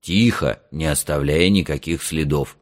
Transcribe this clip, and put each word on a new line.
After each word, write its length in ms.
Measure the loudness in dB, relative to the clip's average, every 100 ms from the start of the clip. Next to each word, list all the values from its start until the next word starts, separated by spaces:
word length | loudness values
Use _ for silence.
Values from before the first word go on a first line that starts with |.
тихо, 600 | 0 2 2 2 -2 -4 _
не 160 | -6 -2
оставляя 600 | -2 -2 -2 0 2 4
никаких 560 | 2 0 -6 -4 -6
следов. 540 | -4 -4 0 0 -2 -10